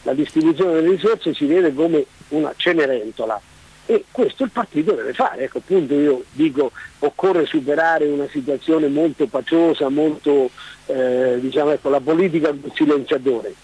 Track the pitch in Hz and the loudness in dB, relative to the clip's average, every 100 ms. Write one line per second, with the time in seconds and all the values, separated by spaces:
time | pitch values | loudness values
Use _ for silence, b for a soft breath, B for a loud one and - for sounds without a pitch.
0 | - 135 147 160 160 165 185 160 165 185 | -2 -2 0 2 2 2 0 2 2 2
1 | 202 220 165 143 143 175 170 135 165 156 | 0 0 -2 -2 0 2 2 0 0 0
2 | 135 - - 151 143 - 175 170 139 123 | -2 -10 -6 -4 -4 -2 -2 0 0 -2
3 | 107 113 113 107 - - - - - 226 | -6 -8 -6 -6 -10 -20 -20 -18 -2 -2
4 | - - 214 - 262 - 226 - 160 151 | -2 -2 -2 -2 -6 -4 -4 -2 -2 -2
5 | 110 127 254 107 131 131 - 190 139 143 | -4 -2 -4 -2 -8 -8 0 0 2 2
6 | 147 127 - 131 156 135 131 B B - | 2 0 -4 -2 0 0 -2 B B -4
7 | 147 - 190 180 147 160 131 151 165 160 | -4 0 2 2 0 -2 0 0 2 2
8 | 147 143 139 151 131 135 - 160 147 143 | 0 -2 -4 -6 -4 -4 0 0 2 0
9 | 165 139 139 135 - 165 170 147 139 143 | 0 0 -2 -2 0 2 2 2 0 0
10 | 156 151 147 143 127 B B B - 135 | 0 0 2 2 2 B B B -8 -2
11 | 127 123 127 123 131 135 147 143 139 139 | 0 2 0 0 -2 0 0 0 0 0
12 | 127 160 190 160 151 143 - - 147 147 | 2 2 2 2 0 -2 -10 0 2 2
13 | 123 139 131 117 104 90 | 0 -2 0 -2 -4 -12